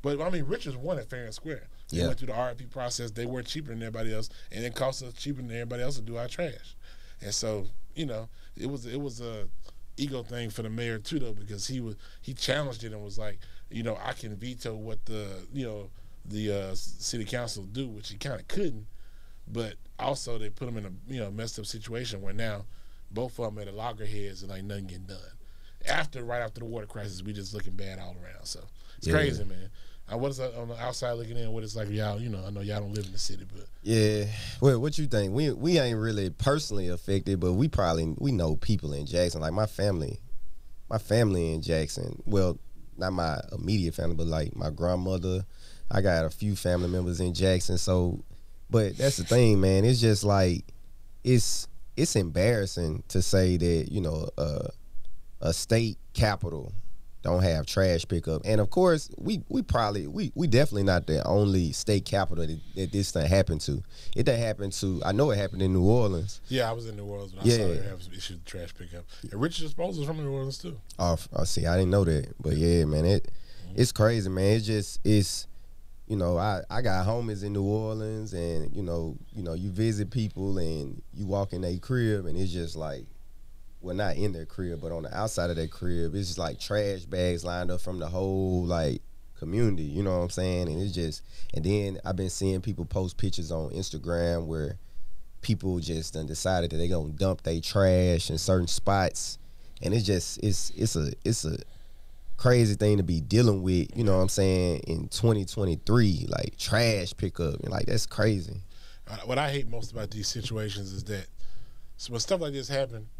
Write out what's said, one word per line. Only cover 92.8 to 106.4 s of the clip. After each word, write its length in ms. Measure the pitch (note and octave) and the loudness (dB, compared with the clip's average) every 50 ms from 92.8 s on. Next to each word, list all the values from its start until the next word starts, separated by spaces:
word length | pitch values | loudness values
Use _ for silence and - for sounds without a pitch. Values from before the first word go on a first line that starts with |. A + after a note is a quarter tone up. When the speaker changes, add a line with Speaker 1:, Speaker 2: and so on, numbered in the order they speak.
| E2+ | -4
Speaker 2:
post 320 | - - F#2+ F#2 F2+ - - | -4 -2 -2 -2 -2 0 2
pictures 340 | - F#2+ - - F2 D2+ | 2 2 2 0 0 -2
on 180 | E2+ D#2+ D#2+ C#2+ | -4 -4 -4 -4
Instagram 800 | - F2 G2 - - D#2 - E2 F2 E2+ E2+ E2+ E2+ E2+ E2+ D#2+ | -4 -4 -6 -4 -6 -6 -4 -2 0 2 2 2 2 0 -2 -4
where 320 | D#2+ D#2+ D2+ C#2+ F2 - - - - - - - - - - - - - | -4 -2 -4 -4 -6 -8 -12 -8 -2 -2 0 0 0 -2 -4 -6 -10 -8
people 360 | - - A2 - - F#2+ F#2 F2 | -2 -2 -2 0 0 -2 -2 -2
just 380 | D#2+ D#2 E2 D#2+ D#2+ - - | -2 -2 -4 -4 -4 -6 -6
done 100 | D#2 D#2 | -6 -6
decided 460 | D2 D#2 D2+ - F#2 F#2+ F2+ E2+ E2 | -6 -6 -2 0 2 2 2 2 2
that 60 | D#2 D#2+ | 2 2
they 100 | E2+ F2 | 2 4
gonna 220 | F2+ E2+ D2+ D2+ D#2 | 4 2 0 -2 -2
dump 300 | D2 F#2+ F#2+ F#2 E2 - | 0 2 2 2 0 -2
they 160 | E2 E2+ E2+ | -2 -2 -2
trash 720 | D#2+ - - G#2 G2 F#2+ F#2 F2+ F#2 F2+ F2 E2 - - | -2 0 4 6 6 8 8 8 6 6 4 4 2 0
in 80 | E2 D#2 | -2 -2
certain 280 | - - F#2 F#2 F2 E2 | 2 4 4 4 4 4
spots, 720 | - - - - G2 G2 F#2 E2+ - - - - - - - - - - - - - - - | 2 2 4 4 4 4 4 2 0 -4 -6 -6 -8 -10 -14 -16 -16 -16 -16 -16 -14 -4 -2
and 100 | E2 G2 | 2 2
it's 140 | A#2 G#2 F#2+ | 2 4 4
just, 320 | G2+ F2+ - - - - - | 2 2 0 -2 -6 0 2
it's, 280 | G#2 F#2 - - - | 4 4 4 4 2
it's 240 | - - - A2+ - | 2 2 0 0 2
a, 160 | E2 D2+ C#2+ - - - | 2 0 0 -2 -2 -2
it's 220 | F#2+ A2+ - - | 0 0 0 0
a 120 | D#2 E2 - - - - - - - - - - - - - - - - | -2 -4 -4 -6 -10 -14 -16 -16 -16 -16 -16 -16 -16 -16 -12 -4 -2 0
crazy 380 | - - B2 B2 B2 A#2 G#2+ G#2 | 4 6 6 8 8 8 6 4
thing 220 | G2 G#2+ G#2 G#2+ | 4 4 4 6
to 80 | G2+ F#2+ | 4 4
be 160 | E2 F2 D#2+ | 2 0 0
dealing 420 | D2 G2+ G2 A2+ B2 A2+ G2+ F#2+ | 0 4 6 6 8 8 6 4
with, 280 | F2+ F#2 F#2 F2+ - - - - | 2 2 4 4 2 0 -2 0
you 40 | A#2+ | 4
know 120 | G#2 F#2+ | 4 6
what 80 | F#2 F#2 | 6 6
I'm 60 | F#2+ | 4
saying, 500 | - - G2 F#2 F#2 F#2 F2+ F2+ E2+ - - - | 4 4 4 6 6 4 4 2 0 0 -2 -4
in 220 | D#2+ D#2+ D2 - | -4 -4 -4 -4
twenty 340 | - - - A#2 A2 G#2 G2 | -2 2 4 4 4 4 0
twenty-three, 800 | - - - G2+ F#2 D#2+ - - - G#2+ B2 A2+ G2+ F2+ - - - | -4 -4 -2 0 0 0 0 2 4 6 8 8 6 4 2 0 -2
like, 260 | - G1+ | -2 -2